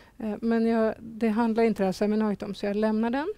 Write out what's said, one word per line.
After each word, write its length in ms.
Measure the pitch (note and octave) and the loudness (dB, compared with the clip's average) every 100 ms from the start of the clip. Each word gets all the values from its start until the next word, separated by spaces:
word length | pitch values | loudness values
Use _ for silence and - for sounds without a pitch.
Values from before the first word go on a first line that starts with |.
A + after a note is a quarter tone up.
| - - | -20 -10
Eh, 160 | A3 G#3 | -8 -4
men 240 | A3+ A3+ A3+ | -2 0 2
jag, 280 | A3+ A3 - | 2 0 -2
det 300 | A3+ A3+ A3+ | -10 -2 0
handlar 340 | G#3+ A#3 A3 | 2 2 4
inte 200 | A#3 G#3+ | 2 2
det 40 | F#3+ | 0
här 60 | |
seminariet 500 | F3+ G#3 G#3+ G#3+ G3 | 0 0 2 0 -2
om, 120 | G#3 G3 | -6 -6
så 100 | G3+ | -4
jag 100 | G3+ | 0
lämnar 340 | G#3+ G#3+ A#3 | 0 2 0
den. 240 | C4 E4 | -2 -4